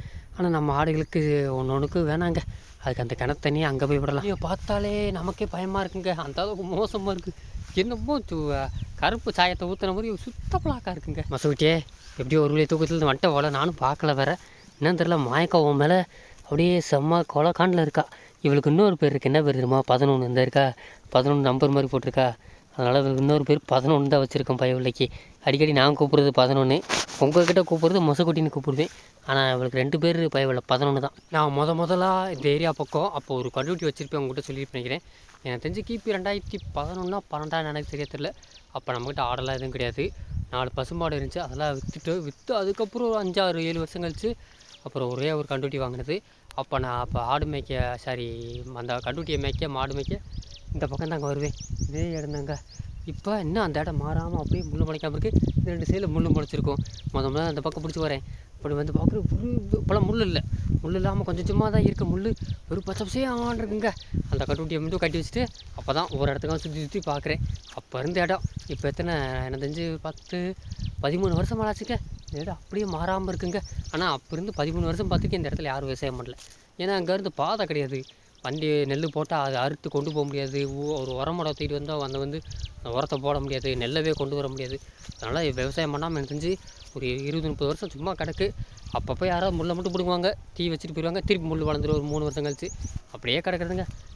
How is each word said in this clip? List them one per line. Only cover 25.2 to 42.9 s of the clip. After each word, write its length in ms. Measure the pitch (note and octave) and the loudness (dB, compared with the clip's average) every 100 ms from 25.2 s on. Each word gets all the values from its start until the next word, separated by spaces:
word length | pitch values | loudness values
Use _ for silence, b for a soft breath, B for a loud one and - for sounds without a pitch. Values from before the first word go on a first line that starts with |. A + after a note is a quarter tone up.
| B B | B B
அடிக்கடி 280 | C#3+ C#3 D#3 C#3+ | 0 4 6 8
நான் 180 | C3+ C#3+ | 6 6
கூப்பிடுறது 320 | D3 D3 C#3 C3 | 6 6 8 6
பதினொன்னு, 380 | B2+ C3+ C3 D3+ - - - - | 6 6 6 4 2 -2 -2 2
உங்ககிட்ட 380 | C#3 E3+ E3+ F3+ E3+ | 6 8 8 6 4
கூப்பிடுறது 300 | E3 E3 F#3+ | 4 4 6
மொசக்குட்டின்னு 500 | D#3 C#3+ E3 D#3+ D#3 | 4 4 4 4 2
கூப்பிடுவேன். 380 | D3 C#3 C3+ E3+ B B B - | 0 0 0 0 B B B 0
ஆனா 160 | C3+ C3 | 2 4
இவளுக்கு 260 | B2+ B2+ C3 | 2 0 0
ரெண்டு 160 | C#3 D#3 | 2 2
பேர் 180 | E3+ E3+ D#3+ | 2 2 2
பயவில்லை, 280 | C3+ C3+ B2 - | 2 2 0 2
பதினொன்னு 320 | B2+ C#3+ C#3 | 2 4 2
தான். 120 | C#3 - - | 0 -8 -2
நான் 180 | D#3+ D3+ C#3 | 2 2 4
முத 180 | D3+ E3 | 2 2
முதலா 300 | E3+ F3+ F#3 F#3 F#3+ | 2 2 4 2 0
இந்த 120 | C#3+ C#3+ | 0 2
ஏரியா 180 | D3 E3 | 4 2
பக்கம் 380 | D3+ C#3+ D3+ F#3 D3 | 0 -2 0 0 -2
அப்போ 140 | - C3 | -4 -4
ஒரு 100 | B2 C3 | -2 -2
கண்டுக்குட்டி 320 | C#3+ F3+ D#3+ | -2 -2 -2
வச்சிருப்பேன், 340 | - C#3+ D3+ | -4 -6 -4
உங்ககிட்ட 220 | C3 C3+ C#3+ | -4 -6 -8
சொல்லியிருப்பேன் 340 | C3+ C3+ C3 | -10 -8 -6
நினைக்கிறேன். 240 | B2 D#3+ B B B B | -4 -6 B B B B
எனக்கு 220 | C3 B2 | -8 -4
தெரிஞ்சு 200 | D#3 F#3+ G#3+ | -4 -6 -6
கிபி 300 | A3+ A3 G3 | -6 -4 -2
ரெண்டாயிரத்தி 420 | F#3+ G3+ - F#3+ - | -2 -4 -6 -10 -6
பதினொன்னா, 460 | D3 D3+ F#3 F3+ G3 - | -6 -4 -4 -4 -6 -6
பன்னெண்டாம் 400 | D3+ D#3 E3 D3+ | -8 -2 -2 -2
எனக்கு 200 | D3+ D3 | -4 -6
தெரிய 140 | D3 C#3+ | -8 -8
தெரியல. 160 | C#3+ D#3+ - B B B | -6 -8 -8 B B B
அப்ப 200 | - - | -10 -6
நம்மகிட்ட 280 | B2 B2+ C#3+ B2 | -4 -4 -4 -2
ஆடெல்லாம் 260 | B2+ C3 C3 | -2 -2 -4
எதுவும் 160 | C3 B2+ | -4 -2
கிடையாது, 280 | A#2+ A#2 D3+ B B B - | -2 -2 -4 B B B -4
நாலு 180 | B2+ B2+ - | -2 -2 -4
பசுமாடு 400 | C3 E3 E3 D3 | -4 -4 -2 -2
இருந்துச்சு, 260 | C3+ F3 D3 | -4 -6 -6
அதெல்லாம் 280 | C3 D3+ C3+ | -2 -2 -2
வித்துட்டு, 340 | - D#3 E3 F3+ D3 | -6 -6 -4 -4 -6
வித்து 260 | - - A3+ | -10 -4 0
அதுக்கப்புறம் 500 | G3 G3+ G#3 | 0 -2 -4